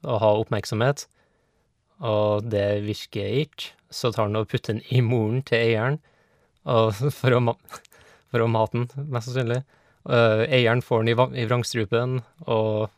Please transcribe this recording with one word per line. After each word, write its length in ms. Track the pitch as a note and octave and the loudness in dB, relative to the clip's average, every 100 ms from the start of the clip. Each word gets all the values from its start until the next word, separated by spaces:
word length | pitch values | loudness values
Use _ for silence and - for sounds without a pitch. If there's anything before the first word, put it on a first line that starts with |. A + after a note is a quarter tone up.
og 160 | - A#2 | -2 2
ha 120 | A2 G#2+ | 4 4
oppmerksomhet, 640 | A2 G#2+ - A2 B2 C#3+ - _ _ _ _ _ _ _ _ _ | 0 -4 -4 0 0 0 -8 _ _ _ _ _ _ _ _ _
og 460 | C3+ G#2+ G#2+ G#2 A2+ | -2 0 2 0 -2
det 300 | G#2 G2+ G#2 | -2 0 -2
virker 600 | G#2 G#2+ - G#2+ G2 A#2+ | -4 -8 -8 -8 -4 -4
ikke. 280 | D3+ - - - _ | -4 -8 -16 -16 _
Så 160 | - B2 | -6 -4
tar 140 | G#2+ G#2+ | -2 -2
den 140 | G#2+ | 0
og 100 | G#2+ | -2
putter 240 | - - | -4 -4
den 80 | A2 - | -8 -2
i 100 | B2 | 0
munnen 400 | A#2 B2 G#2+ B2 C3+ | 2 2 0 -2 0
til 140 | A#2 | 0
eieren, 400 | A#2 A2+ A#2+ D3+ _ _ _ _ _ _ - | 2 2 0 -4 _ _ _ _ _ _ 0
og 320 | A#2+ A2 G2+ | 2 4 2
<laughs> 160 | C#3 - | -4 0
for 160 | C3 B2 | 2 2
å 40 | |
ma-, 120 | A#2+ A2+ _ - - _ - _ _ | 2 -2 _ -20 -20 _ -20 _ _
for 100 | A#2+ | 0
å 80 | A2+ | 2
mate 300 | A2+ A2 A#2+ | 2 0 -2
den, 280 | B2 C3+ D3 | -6 -8 -8
mest 160 | B2 A#2 | -8 -6
sannsynlig. 320 | B2+ A#2 A#2+ C3+ _ _ _ | -4 -2 -2 -4 _ _ _
Eh, 400 | - A#2+ A#2 G#2+ A#2 | 0 4 4 4 2
eieren 300 | C3 A#2+ A#2+ | 2 4 2
får 200 | - A#2 | 0 0
den 100 | A2+ | 2
i 20 | A#2 | 2
va-, 140 | B2+ | 0
i 140 | B2+ A#2 | 0 -2
vrangstrupen 680 | B2 A2+ B2 G#2+ A#2 B2 B2+ A2+ _ - | -2 -2 -4 -2 -2 -2 -4 -8 _ -4
og 400 | A2+ A2 G#2+ G#2+ | 0 0 -2 -4